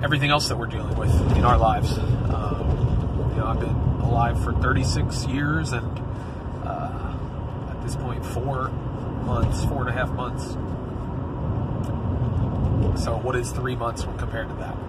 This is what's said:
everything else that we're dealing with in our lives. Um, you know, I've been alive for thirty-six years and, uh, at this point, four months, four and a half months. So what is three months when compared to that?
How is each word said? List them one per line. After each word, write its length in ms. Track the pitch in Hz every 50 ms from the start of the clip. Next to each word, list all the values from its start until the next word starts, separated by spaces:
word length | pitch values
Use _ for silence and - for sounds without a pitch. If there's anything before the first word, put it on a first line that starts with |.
| 123
everything 260 | 143 151 143 139 143
else 200 | 147 147 - -
that 80 | 127 120
we're 100 | 117 113
dealing 280 | - - - - -
with 180 | - - - - - - - - -
in 80 | -
our 120 | 120 123 113
lives. 400 | 113 113 110 - - - - -
Um, 1300 | - - - - - - - - - - - - - - - - - - - - - - - - - -
you 60 | - 113
know, 100 | 110 110
I've 120 | 117 113
been 160 | 113 113 - - - - - -
alive 420 | - - 117 117 120 117 120 - -
for 100 | 120 123
thirty-six 720 | - 123 127 131 135 131 131 - 147 - - - - - -
years 440 | 127 139 147 147 156 160 156 -
and, 280 | 127 120 117 - - - - - - - - - - - - - - - -
uh, 520 | - 95 80 76 - - - - - - - - - - - - - - - - -
at 120 | - - -
this 120 | 120 -
point, 300 | - 135 127 120 - -
four 440 | - - 120 123 139 135 131 131 135
months, 920 | - - - - - - - - - - - - 120 117 113 - - - -
four 160 | - - -
and 80 | 127 123
a 40 | 120
half 160 | 127 123 -
months. 460 | 123 123 123 123 123 - - - - - - - - - - - - - - - - - - - - - - - - - - - - - - - - - - - - - - - - - - - - - - - - - - - - - -
So 140 | 123 120 -
what 180 | 123 123 127
is 160 | 123 117 -
three 240 | - 127 127 123 123
months 300 | 120 117 117 113 - -
when 120 | - - -
compared 300 | - 120 - 113 110 -
to 80 | -
that? 220 | - - - - - -